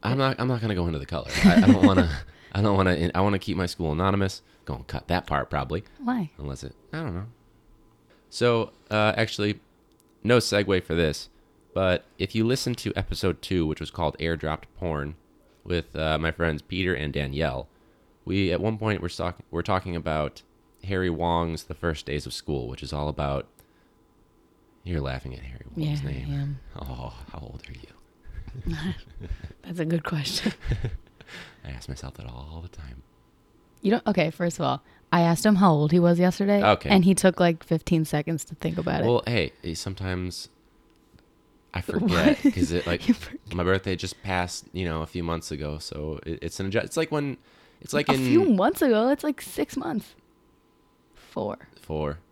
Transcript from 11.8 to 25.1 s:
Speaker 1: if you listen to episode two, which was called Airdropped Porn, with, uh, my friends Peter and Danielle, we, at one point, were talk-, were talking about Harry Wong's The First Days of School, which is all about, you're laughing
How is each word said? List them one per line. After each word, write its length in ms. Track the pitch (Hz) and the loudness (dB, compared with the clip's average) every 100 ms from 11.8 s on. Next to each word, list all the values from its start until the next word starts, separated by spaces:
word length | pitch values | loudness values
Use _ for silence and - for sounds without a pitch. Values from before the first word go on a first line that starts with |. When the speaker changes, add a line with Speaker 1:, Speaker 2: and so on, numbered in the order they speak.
| 95 90 - _ | 2 0 -2 _
Speaker 1:
if 180 | 95 110 | -4 0
you 100 | 110 | 0
listen 300 | 131 - 120 | 0 -2 -4
to 160 | 107 - | -4 -4
episode 460 | 98 92 95 82 | -4 -2 -2 -2
two, 240 | - 92 80 | -2 0 0
which 140 | 76 | -2
was 120 | 78 | -8
called 260 | - 80 - | -4 -4 -2
Airdropped 440 | 80 82 78 78 - - | -4 -2 -4 -6 -8 -10
Porn, 380 | 90 76 71 78 _ _ _ _ | -4 -4 -6 -10 _ _ _ _
with, 320 | - 87 80 - | -4 -4 -4 -4
uh, 220 | 78 78 | -2 0
my 120 | 80 | 0
friends 300 | - 85 76 | 0 -2 -2
Peter 320 | - 92 92 | -6 -4 -2
and 200 | 73 76 | 0 -2
Danielle, 560 | 69 71 69 78 64 - _ _ _ _ _ - | -4 -4 -2 -2 -2 -10 _ _ _ _ _ -4
we, 260 | 92 95 | 0 0
at 80 | 82 | 0
one 180 | 98 110 | -2 -2
point, 240 | 110 101 | -2 -2
were 80 | 87 | -4
talk-, 300 | - 87 85 - | -4 -6 -6 -8
were 120 | 82 | -6
talking 320 | 85 95 95 85 | 0 -2 -2 -6
about 460 | 80 78 73 - _ _ _ _ | -2 -2 -2 -6 _ _ _ _
Harry 260 | 95 95 92 | -6 -2 -2
Wong's 540 | 80 85 85 85 82 | 0 0 0 0 -4
The 100 | - | -8
First 320 | 78 87 76 - | -6 -4 -4 -4
Days 200 | 73 65 | -6 -6
of 80 | |
School, 340 | - - 71 60 | -12 -6 -6 -4
which 160 | 65 | -10
is 80 | 67 | -8
all 160 | 73 73 | -6 -4
about, 400 | 73 71 69 - _ _ _ _ _ _ _ _ _ _ _ _ _ | -4 -2 -4 -6 _ _ _ _ _ _ _ _ _ _ _ _ _
you're 180 | - 85 | -6 -4
laughing 320 | 67 | -4